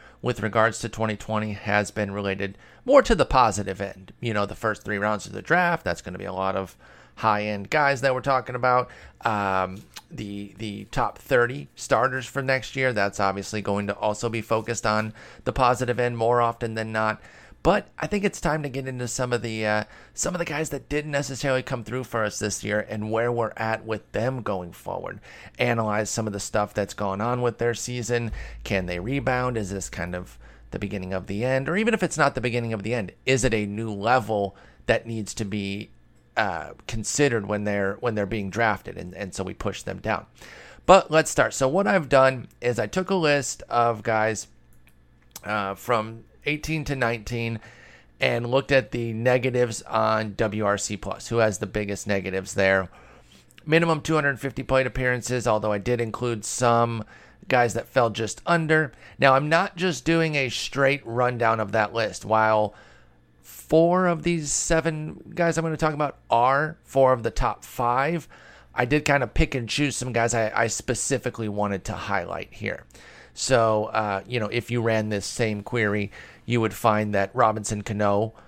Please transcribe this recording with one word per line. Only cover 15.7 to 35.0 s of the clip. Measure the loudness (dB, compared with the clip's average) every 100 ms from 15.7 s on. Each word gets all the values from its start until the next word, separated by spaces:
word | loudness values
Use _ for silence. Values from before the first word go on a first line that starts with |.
| 2 0 0
end | 0 0
more | 2 4
often | 2 0 -6 -4
than | -4
not. | -2 0 -2 -8 -20 -20 -2
But | 2 2 0 -8
I | -4
think | 0
it's | -2 -2
time | -2 -2
to | -4
get | -8 -8
into | -6 -6
some | -4 0
of | -2
the, | -2 -2 0
uh, | 0 -2 -12 -16
some | -6 -4 -4
of |
the | -4
guys | -4 -4
that | -6 -4
didn't | -4 -2
necessarily | -4 -4 -4 0 0
come | -2 -6
through | -6 -8
for | -4 -2
us | -2 -2
this | -4 -4
year | -2 -2 -2
and | -6 -4
where | -2 0
we're | 0 -2 -2
at | -2 -2 -4
with | -8 -6
them | -4 -2 -2
going | -4 -6 -6
forward. | -12 -10 -8 -8 -12 -16 -20 -12 -2
Analyze | 0 0 0 -2 -2
some | -2 -4
of |
the | -4
stuff | -2 -2 0
that's | -2 -4
gone | -4 -4 -2
on | -2 0
with | -2 0
their | -2
season. | -2 -6 -6 -2 -2 -2 -6 -10 -10
Can | -2 -2 0
they | -4
rebound? | -2 -2 0 0 0 -2
Is | -4
this | -6 -8
kind | -8 -6 -6
of | -10 -18 -20 -20 -12
the | -8
beginning | -6 -6 -4
of | -6 -4
the | -4
end? | 0 0 0
Or | 0
even | 0
if | 0
it's | 0 2
not | 2 2
the |
beginning | -2 -2 -2
of | -4
the | -2
end, | -4 -4 -6 0
is | 2
it | 4
a | 2 -2
new | -4 -6
level | -2 2 2 2 -2 -2 -6 -20 -6 0
that | 0